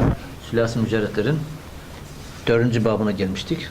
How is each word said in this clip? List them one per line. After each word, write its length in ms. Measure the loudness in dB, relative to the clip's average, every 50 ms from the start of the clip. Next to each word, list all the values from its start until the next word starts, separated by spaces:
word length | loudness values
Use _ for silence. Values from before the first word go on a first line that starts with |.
| 2 2 2 0 -4 -12 -14 -14 -8 -2
Sülâs-ı 300 | 0 2 2 2 2 0
Mücerretlerin 600 | 2 2 2 2 2 2 0 0 2 2 0 0 -2 -6 -10 -12 -12 -14 -14 -14 -14 -14 -14 -14 -14 -14 -14 -14 -14 -14 -14 -4 2
dördüncü 380 | 4 4 6 6 4 4 4 4
babına 260 | 2 2 2 2 0
gelmiştik. 560 | 2 0 0 0 -2 -4 -4 -4 -4 -4 -4 -10